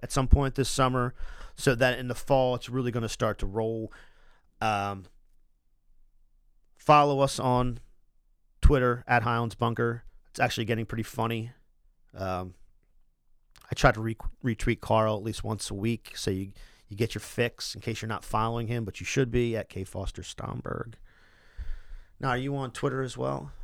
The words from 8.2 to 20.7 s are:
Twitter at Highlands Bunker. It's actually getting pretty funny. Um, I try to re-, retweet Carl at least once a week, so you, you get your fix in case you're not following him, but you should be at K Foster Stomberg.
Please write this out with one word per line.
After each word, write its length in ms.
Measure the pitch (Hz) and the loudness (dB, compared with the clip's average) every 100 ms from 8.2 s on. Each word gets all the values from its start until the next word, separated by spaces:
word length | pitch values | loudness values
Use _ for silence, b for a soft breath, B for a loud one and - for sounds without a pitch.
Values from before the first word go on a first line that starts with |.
| _ _ _ - | _ _ _ 6
Twitter 440 | - 143 123 120 117 | 8 8 4 2 2
at 160 | 120 | 2
Highlands 320 | 117 117 117 - | 4 0 0 0
Bunker. 480 | 117 113 117 120 - - - | -2 0 -2 -2 -10 -20 -10
It's 80 | - | 0
actually 260 | 120 - 110 | 0 0 -2
getting 200 | 113 110 | -2 -2
pretty 180 | 113 | -4
funny. 480 | 107 - 113 113 113 - _ _ _ _ _ | -4 -2 -2 -2 -6 -12 _ _ _ _ _
Um, 420 | - 95 92 92 - - _ _ _ _ _ _ _ _ - - | -8 -4 -4 -6 -12 -20 _ _ _ _ _ _ _ _ -18 -8
I 20 | |
try 200 | - 139 | 4 4
to 80 | 107 | 4
re-, 160 | 113 113 - - | -2 -4 -8 -4
retweet 380 | 131 110 - 113 | -4 -2 0 -2
Carl 340 | - 110 110 107 | 2 2 2 0
at 80 | |
least 220 | 110 - 107 | -4 -6 -6
once 240 | 107 - | -6 -6
a 20 | |
week, 380 | 98 110 117 - - | -4 -2 -4 -8 -6
so 140 | - | -4
you, 220 | 95 98 - b b b | -4 -6 -12 b b b
you 80 | 98 | -4
get 180 | 110 104 | -2 -4
your 60 | |
fix 520 | - - 120 - - | -8 -2 -2 -2 -10
in 60 | 113 | -8
case 220 | 120 110 | -6 -6
you're 80 | 110 | -4
not 160 | 104 - | -6 -2
following 420 | 110 113 117 113 | 0 0 -2 -4
him, 160 | 120 | -4
but 160 | 104 - | -4 -8
you 60 | - | -2
should 260 | - 127 | 0 2
be 240 | 123 120 110 | 2 0 -2
at 140 | - | -6
K 160 | - 95 | -8 -8
Foster 360 | 95 98 - | -6 -6 -8
Stomberg. 760 | - - - - - | -12 -10 -8 -6 -6